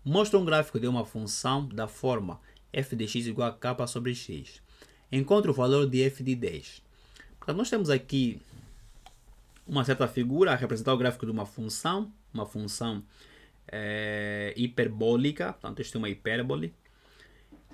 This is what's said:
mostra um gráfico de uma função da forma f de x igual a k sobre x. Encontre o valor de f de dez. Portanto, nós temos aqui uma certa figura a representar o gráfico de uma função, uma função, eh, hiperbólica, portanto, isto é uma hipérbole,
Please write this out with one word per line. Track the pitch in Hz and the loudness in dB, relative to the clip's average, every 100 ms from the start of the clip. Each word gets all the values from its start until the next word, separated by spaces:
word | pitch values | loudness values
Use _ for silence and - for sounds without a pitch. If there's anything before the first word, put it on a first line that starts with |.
mostra | 139 170 208 202 | 0 4 6 4
um | |
gráfico | 175 156 151 120 | 6 4 2 0
de | 123 | 0
uma | 123 | 0
função | 107 113 107 - 135 139 139 | -2 -6 -6 -4 0 0 -2
da | 107 110 | -6 -6
forma | - 131 120 95 85 - - _ | -2 0 0 -2 -8 -16 -20 _
f | 139 135 | -4 -4
de | 117 107 | -2 -2
x | 123 117 | -2 -4
igual | 113 120 | -2 -2
a | |
k | 117 123 127 123 | -2 -4 -2 -4
sobre | 123 123 | -4 -4
x. | 120 - 82 - - - - - - - | -4 -6 -10 -12 -18 -20 -20 -20 -20 -4
Encontre | 135 135 - 202 | 0 4 4 6
o | |
valor | 131 127 139 139 | 4 4 4 4
de | 127 | 4
f | 131 135 | 2 0
de | 131 127 | -2 -2
dez. | 104 80 - - - - - - - - | -2 -6 -12 -20 -20 -20 -20 -20 -20 -14
Portanto, | - 160 | -4 -2
nós | 240 | 0
temos | 226 165 | 0 2
aqui | 135 - 139 123 104 - - - - - - - - - - - - - | 2 2 2 2 0 -12 -20 -20 -20 -20 -20 -20 -20 -20 -20 -20 -20 -4
uma | 143 | 0
certa | 123 131 120 | 2 2 2
figura | - 123 143 185 | 0 0 4 4
a | |
representar | 123 123 110 113 | 4 0 -2 0
o | 127 | 2
gráfico | 123 117 113 | 2 0 -4
de | |
uma | 110 | -4
função, | 104 - 110 - 160 190 208 - _ | -6 -8 -8 -4 -2 -2 -4 -10 _
uma | 113 104 | -8 -6
função, | 107 104 - 117 104 104 - - - - _ - | -6 -8 -6 -4 -6 -10 -20 -20 -20 -20 _ -12
eh, | 107 104 107 107 104 104 104 104 - | -8 -6 -4 -4 -4 -4 -4 -4 -2
hiperbólica, | 120 120 113 107 113 120 143 147 175 | -2 0 -2 2 2 4 2 0 -6
portanto, | - 110 107 | -6 -10 -8
isto | - 120 | -6 -4
é | |
uma | 110 | -4
hipérbole, | 98 110 113 123 143 165 - _ _ _ - - - - - - | -4 -2 -2 0 -2 -4 -10 _ _ _ -20 -20 -20 -20 -20 -12